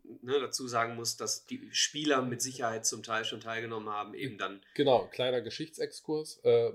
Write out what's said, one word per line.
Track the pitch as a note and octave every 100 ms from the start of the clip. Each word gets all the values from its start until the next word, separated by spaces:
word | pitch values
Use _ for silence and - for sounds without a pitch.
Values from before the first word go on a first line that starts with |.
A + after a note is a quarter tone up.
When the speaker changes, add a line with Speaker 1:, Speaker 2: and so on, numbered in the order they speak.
| - A2+
Speaker 1:
ne, | B2 C#3+
dazu | A#2+ - B2+
sagen | A#2 A#2 A#2
muss, | A2+ -
dass | G#2+ - -
die | B2+ -
Spieler | - - D3 D3+ C3+
mit | B2+ A#2
Sicherheit | C3 B2+ A#2 A2+ -
zum | A2+
Teil | A#2 A2 A2+
schon | A2
teilgenommen | A2+ A2+ A#2 A2 G#2+
haben, | G#2 G#2
eben | G#2+ G2+ G2+
dann | F#2+ G2 _
Speaker 2:
Genau, | - C#3 A#2+ -
kleiner | - B2+ B2
Geschichtsexkurs. | A2 - D#3+ - D3 - - D#3 D#3 -
Äh, | B2 A#2 A#2